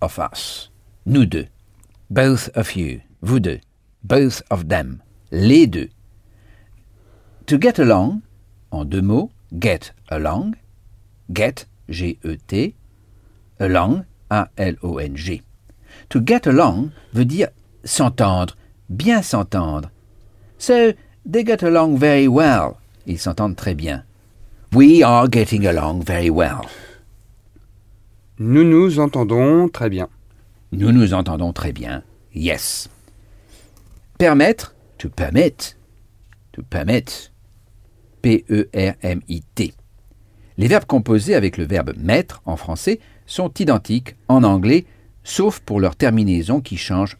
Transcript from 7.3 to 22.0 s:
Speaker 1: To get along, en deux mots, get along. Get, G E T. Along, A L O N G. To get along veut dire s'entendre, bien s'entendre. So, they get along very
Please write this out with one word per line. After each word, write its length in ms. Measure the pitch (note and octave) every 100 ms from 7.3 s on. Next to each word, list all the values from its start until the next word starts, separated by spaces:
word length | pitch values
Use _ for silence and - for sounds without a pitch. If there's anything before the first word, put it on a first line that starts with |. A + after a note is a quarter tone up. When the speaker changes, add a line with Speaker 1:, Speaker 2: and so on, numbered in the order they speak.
| - -
Speaker 1:
To 100 | C#3
get 180 | B3 G3+
along, 440 | B2 G2 A2+ G#3+ - _ _ _ -
en 120 | -
deux 180 | C#2+ F#2+
mots, 280 | G2 A#2+ A3+ _ - E2+
get 380 | G#2+ E2 - - -
along. 460 | D#2 D2+ F#2+ G#3 A3 _ _ - - _ _ -
Get, 360 | F#2 A#2 B2+ - _ -
G 300 | E2+ F2 -
E 120 | D#2+ D2+ -
T. 260 | G2 F3+ - _ _ _ _ _ _ _ -
Along, 440 | F#2+ F2+ F#2 F3+ - _ -
A 180 | G#2 - -
L 180 | F#2 D2+
O 160 | D2 C2+
N 180 | D2 C#2+
G. 260 | E2+ E2+ _ _ _ - _ - -
To 120 | C3 A#2+
get 220 | A#3+ D3
along 420 | B2+ D3 F#2 D3+ - -
veut 120 | A2
dire 260 | B2 E3+ - _ _ _
s'entendre, 720 | - - B2+ - G2+ F2+ F2+ - - _ -
bien 340 | G2 F#3+ A3+
s'entendre. 680 | - G#2+ G2 G2 D#2+ D2 D#2 _ _ - - _ - -
So, 340 | - A#3+ A3+ G#3+ - _
they 200 | - A3 A3+
get 160 | A3
along 360 | E3+ E3 D#3+
very 280 | C3+